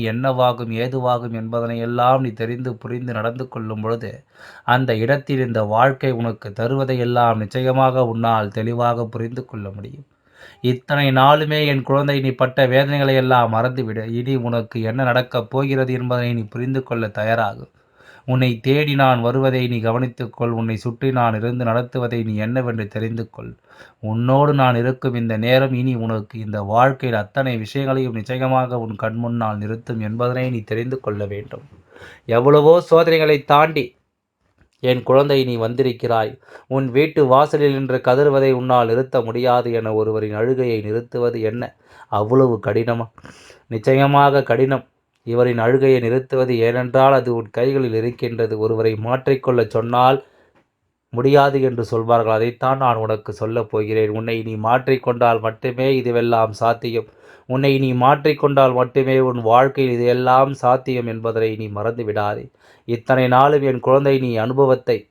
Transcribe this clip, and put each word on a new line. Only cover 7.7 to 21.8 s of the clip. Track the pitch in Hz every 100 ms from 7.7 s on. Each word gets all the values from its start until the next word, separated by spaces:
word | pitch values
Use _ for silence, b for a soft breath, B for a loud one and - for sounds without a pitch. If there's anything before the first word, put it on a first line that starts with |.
| 131 131 127 120
உன்னால் | 113 113 110 104
தெளிவாக | 110 110 117 120 117 113
புரிந்து | 113 113 123
கொள்ள | 131 110 98
முடியும். | 98 110 139 - b b b b b
இத்தனை | 123 127 - 143 139
நாளுமே | 131 135 151 151 151 151
என் | 135
குழந்தை | 123 139 143 139
நீ | 135
பட்ட | 127 127 127 127
வேதனைகளை | 131 139 143 139
எல்லாம் | 135 127 127 117
மறந்துவிடு. | 110 123 127 113 113 110
இனி | 117 123 135
உனக்கு | 120 117 110 117
என்ன | 110 120
நடக்கப் | 131 120 123 127 110
போகிறது | 131 139 135 127
என்பதனை | 127 123 123 120
நீ | 117
புரிந்து | 107 120 123 135
கொள்ள | 127 117 110
தயாராகு. | 107 110 113 107 117 127 b b b b b -
உன்னை | 127 127 113
தேடி | 131 143 151
நான் | 139 131 123
வருவதை | 117 131 135 127 123
நீ | 120
கவனித்துக்கொள். | 113 117 127 - 117 - 120
உன்னை | 113 113 107
சுற்றி | 123 117 135
நான் | 127 117 107
இருந்து | 117 123
நடத்துவதை | 117 113